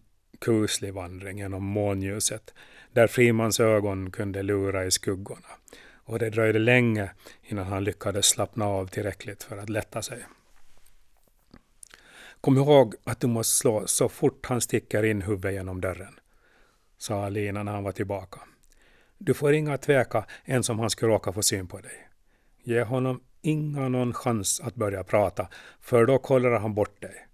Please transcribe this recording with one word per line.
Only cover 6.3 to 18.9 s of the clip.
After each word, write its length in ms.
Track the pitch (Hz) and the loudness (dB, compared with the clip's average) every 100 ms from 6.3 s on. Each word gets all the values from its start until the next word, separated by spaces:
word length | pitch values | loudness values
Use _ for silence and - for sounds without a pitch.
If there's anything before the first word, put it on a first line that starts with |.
dröjde 280 | 107 110 107 | 2 4 4
länge 520 | 110 123 120 107 98 - - - | 6 6 6 2 -4 -10 -20 -20
innan 240 | - 104 92 | -8 -6 -4
han 180 | 98 | -2
lyckades 420 | 101 95 104 98 101 | -4 -4 -4 0 0
slappna 400 | - 101 - 104 | 2 -2 -2 -2
av 200 | 98 95 | -2 -4
tillräckligt 560 | - 104 95 - 101 | -6 -6 -8 -12 -14
för 140 | - 104 | -14 -12
att 120 | 104 | -6
lätta 340 | 107 101 117 | -6 -4 -8
sig. 220 | - 117 - _ _ - - - - - _ _ _ _ _ 50 _ _ - - - - - - | -8 -12 -18 _ _ -20 -20 -20 -20 -20 _ _ _ _ _ -20 _ _ -20 -20 -20 -20 -20 -4
"Kom 160 | - 135 | 2 4
ihåg 380 | 151 147 117 98 | 8 8 6 2
att 160 | - 117 | -8 -4
du 60 | 131 | 0
måste 300 | 113 113 - | 0 0 2
slå 300 | 131 107 - | 2 0 -2
så 220 | - 127 | 0 -2
fort 380 | - 143 - - | 2 0 0 -4
han 140 | 123 | -4
sticker 420 | - 117 - 110 | -2 -4 -2 0
in 200 | 110 104 | 0 0
huvudet 300 | 95 101 95 | -2 -4 -4
genom 280 | 98 92 92 | -6 -6 -6
dörren", 400 | 92 90 95 - _ _ _ _ _ _ _ _ | -6 -8 -14 -20 _ _ _ _ _ _ _ _
sa 260 | - 104 | -6 -4
Alina 380 | 101 104 104 101 | -2 -4 -4 -4
när 100 | 104 | -6
han 120 | 104 | -4
var 80 | 98 | -6
tillbaka. 480 | 92 101 98 95 - - _ _ _ _ | -4 -4 -4 -8 -20 -20 _ _ _ _